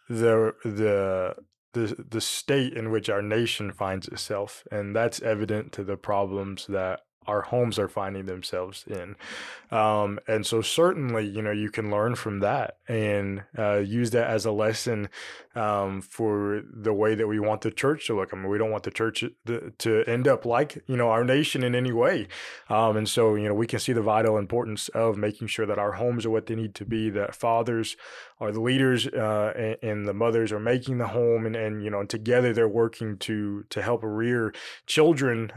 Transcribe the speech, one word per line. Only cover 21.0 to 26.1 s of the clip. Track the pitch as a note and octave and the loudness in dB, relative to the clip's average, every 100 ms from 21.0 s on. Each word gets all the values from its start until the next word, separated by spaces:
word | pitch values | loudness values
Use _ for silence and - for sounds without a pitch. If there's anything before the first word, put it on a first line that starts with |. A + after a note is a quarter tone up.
| A#2 | 2
our | A2+ | 4
nation | B2 C#3 D3+ C3+ | 4 4 2 0
in | B2 B2 | 0 0
any | B2+ | 2
way. | A#2 C#3+ D#3+ - - - - - | 2 2 2 -4 -12 -14 -12 0
Um, | A2 A2+ G#2+ | 4 4 4
and | G#2+ | 2
so, | A#2+ A2 G#2 | 4 4 4
you | G#2 | 2
know, | |
we | G#2 A2+ | 0 0
can | A#2 | -2
see | - | 0
the | A#2 | 2
vital | G#2+ A2 A2+ G#2+ | 4 4 4 2
importance | F#2+ A#2 A2 G#2 - | 0 -2 -2 -6 -4
of | A2+ A2+ G#2 | 0 2 2
making | G#2 G#2 A2 | -2 -2 -6
sure | - G#2 | -2 -2
that | G#2 | 0
our | G2+ | -2
homes | F#2+ A#2+ | 0 -2